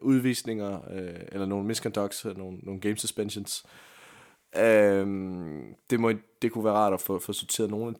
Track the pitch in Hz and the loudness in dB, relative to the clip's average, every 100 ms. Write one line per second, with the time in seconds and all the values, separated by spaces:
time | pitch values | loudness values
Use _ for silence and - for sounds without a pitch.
0 | 135 131 127 123 120 110 101 95 - 92 | 4 6 4 0 -2 -4 -4 -6 -8 -8
1 | 90 87 87 98 95 101 101 110 113 104 | -8 -10 -8 -4 0 0 0 -2 -2 -2
2 | 101 - 110 92 95 92 92 95 104 107 | -2 -4 -8 -8 -10 -12 -10 -4 -2 -2
3 | 107 - 104 104 98 - - - - - | -4 -4 -4 -4 -8 -8 -10 -20 -20 -20
4 | - - - _ _ - 113 107 104 98 | -20 -20 -20 _ _ 2 6 8 6 4
5 | 98 98 95 92 82 76 55 - - 120 | 0 -4 -6 -6 -8 -10 -12 -12 -2 2
6 | 117 107 - - 117 113 107 104 104 92 | 2 0 -4 -4 -2 0 2 4 4 2
7 | - 95 - 101 - - 107 107 117 | -2 -4 -4 -8 -4 -2 -2 -2 -6